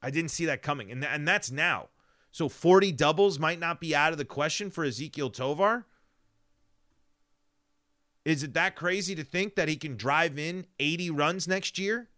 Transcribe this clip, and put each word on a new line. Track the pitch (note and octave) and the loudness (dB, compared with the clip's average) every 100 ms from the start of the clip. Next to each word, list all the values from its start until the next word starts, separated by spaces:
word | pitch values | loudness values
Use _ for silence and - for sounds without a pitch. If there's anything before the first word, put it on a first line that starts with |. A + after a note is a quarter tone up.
I | C3+ | -4
didn't | C#3 E3 | -4 -2
see | - E3 | -2 -2
that | C3+ | -2
coming. | - C#3+ G2+ | -4 -6 -6
And, | B2 | -8
and | C#3 D3 D3 | -4 -2 2
that's | G3+ G3 | 0 0
now. | C3+ E3+ B2 - _ _ _ _ | -2 0 0 -6 _ _ _ _
So | - D3 | -4 -4
forty | - E3 F#3 G3 | 0 8 8 8
doubles | C#3 D3+ D#3 G3+ D#3 | 4 2 6 4 4
might | D#3 E3+ | -2 -2
not | E3+ E3+ | -4 -4
be | E3+ | -2
out | D3 D#3 | 2 2
of | D#3+ | 2
the | |
question | C3+ - D3+ - G3+ | -6 -2 -2 -2 -6
for | - D3+ | -2 -4
Ezequiel | A2+ C#3+ - C3+ | -2 -8 -4 -6
Tovar. | - C3 D3+ G3 A#3+ A#3 _ _ _ _ _ _ _ _ _ _ _ _ _ _ _ _ _ _ _ _ _ _ _ | -4 -4 2 2 2 -4 _ _ _ _ _ _ _ _ _ _ _ _ _ _ _ _ _ _ _ _ _ _ _
Is | - D#3 | -2 -2
it | D3 | 0
that | C3 F3+ - | 0 -2 -2
crazy | F3 F#3+ F3+ | -2 -2 -2
to | F#3 | -6
think | D3 F3 G#3 - | -6 -4 -2 0
that | D#3+ | 0
he | D3+ | -2
can | D#3+ A#2+ | -6 -6
drive | A2+ D3 E3 C#3+ | 0 2 2 0
in | D#3+ F3+ F3+ _ | -6 -8 -12 _
eighty | C#3+ E3+ F3+ | -2 -2 -4
runs | D3+ D3 F#3 E3 | 0 0 0 -2
next | F#3 F#3 - | -2 -2 -4
year | F#3+ A#3 A#3+ | -2 -4 -6